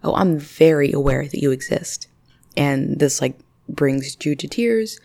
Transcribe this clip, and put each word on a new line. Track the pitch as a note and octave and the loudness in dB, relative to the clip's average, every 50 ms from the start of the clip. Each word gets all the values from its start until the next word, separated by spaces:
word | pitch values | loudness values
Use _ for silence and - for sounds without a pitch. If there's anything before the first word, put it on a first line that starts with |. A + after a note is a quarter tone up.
| - | -2
Oh, | - - | 0 0
I'm | - F#3+ F#3 E3 | 2 2 2 2
very | D3+ C#3+ - - - D#3+ D#3+ D#3+ D3 C#3+ C#3 | 0 -4 -10 2 4 6 6 6 4 2 2
aware | - C#3+ C#3 C#3 C3 C3 C#3+ | 2 2 2 2 0 0 -2
that | C#3+ - - | -4 -6 -2
you | C#3+ C#3+ | 0 0
exist. | C3 C3 - - - - F3 - - - - _ _ _ _ _ _ _ _ _ _ | 0 -2 -2 -4 -4 -4 -4 -6 -12 -12 -14 _ _ _ _ _ _ _ _ _ _
And | - C#3+ C#3+ C#3 C3+ C3+ - C#3 C#3+ | -2 0 0 0 0 -2 -2 0 0
this, | D3 C#3 C3+ - | 0 0 0 0
like, | - C3 C3 - - _ _ _ _ - | -4 -4 -4 -6 -18 _ _ _ _ -14
brings | - - - C#3 C3+ C3+ C3+ C3+ - | -4 -2 0 0 0 -2 -4 -8 -12
Jude | _ - D3+ D3 C#3+ | _ -4 -4 -4 -4
to | - | -6
tears. | D3 - - A#3 A#3 A#3 A3 A3 A3 - - | -10 -4 -2 0 0 0 0 -2 -4 -8 -16